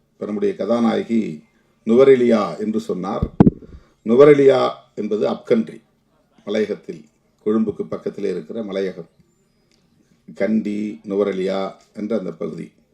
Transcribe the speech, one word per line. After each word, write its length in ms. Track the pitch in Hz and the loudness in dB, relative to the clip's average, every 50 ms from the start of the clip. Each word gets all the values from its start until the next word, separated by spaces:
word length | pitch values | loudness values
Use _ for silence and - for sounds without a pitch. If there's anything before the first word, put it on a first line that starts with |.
| _ _ _ | _ _ _
இப்ப 120 | _ 101 | _ -10
நம்முடைய 320 | 104 107 101 104 101 92 | -8 -4 -2 -2 -2 -2
கதாநாயகி 840 | - 98 101 117 120 117 113 104 101 95 - 117 110 101 87 78 76 - _ _ _ _ _ _ _ _ | -2 -2 -2 0 0 2 0 0 -2 -2 -2 -2 -2 -2 -2 -6 -12 -16 _ _ _ _ _ _ _ _
நுவரெலியா 720 | 110 113 127 135 139 135 123 123 117 113 107 98 87 - - | 2 4 6 8 8 6 6 6 4 4 2 2 -2 -4 -6
என்று 220 | 107 107 113 113 | -6 -4 -4 -4
சொன்னார். 500 | - - 92 90 90 95 - - - - - - - - - - - - - - - _ _ _ - | -4 -6 -6 -6 -6 -6 -6 -4 -6 0 2 2 4 4 2 0 -6 -20 -20 -20 -20 _ _ _ -4
நுவரெலியா 680 | 107 117 127 143 151 147 139 139 135 131 127 123 123 - - - _ _ | 2 4 8 8 8 8 8 6 6 4 4 2 -2 -4 -6 -14 _ _
என்பது 360 | - 104 101 107 104 123 117 | -10 -6 -6 -4 -2 -2 -2
அப்கண்ட்ரி, 500 | 110 - - - 123 113 - - - - - _ _ _ _ _ _ _ _ _ _ _ _ | -4 -6 -2 0 0 0 0 -2 -8 -18 -20 _ _ _ _ _ _ _ _ _ _ _ _
மலையகத்தில், 580 | 101 104 107 107 95 98 - - - 87 80 - _ _ _ _ _ _ _ - | -6 -4 -4 -4 -4 -6 -8 -10 -14 -16 -16 -18 _ _ _ _ _ _ _ -4
கொழும்புக்கு 380 | 107 107 110 110 104 - - - | -2 -2 -2 -2 -2 -4 -8 -10
பக்கத்திலே 480 | - 104 95 - 101 - 104 98 98 | -10 -12 -10 -10 -10 -10 -8 -6 -6
இருக்கிற 320 | 92 87 - - 98 117 110 | -6 -8 -10 -12 -12 -12 -10
மலையகம். 440 | 98 95 98 98 92 85 90 82 - _ _ _ _ _ _ _ _ _ _ _ _ _ _ _ _ _ _ _ _ _ _ _ - - | -8 -6 -6 -6 -6 -8 -10 -16 -20 _ _ _ _ _ _ _ _ _ _ _ _ _ _ _ _ _ _ _ _ _ _ _ -18 -8
கண்டி, 680 | - 98 107 110 110 98 104 104 104 107 107 - - - | -4 -2 -2 0 -2 -2 -4 -6 -6 -6 -8 -10 -12 -10
நுவரெலியா 680 | 107 98 101 101 101 95 95 92 95 95 98 95 95 - - _ _ _ | -6 -2 0 0 0 -2 -2 -4 -4 -4 -4 -6 -8 -10 -14 _ _ _
என்ற 240 | 107 104 104 113 101 | -12 -8 -6 -6 -6
அந்த 140 | 92 87 82 | -6 -8 -10
பகுதி, 400 | - 87 78 - 82 - - _ _ _ _ | -10 -10 -10 -10 -12 -14 -16 _ _ _ _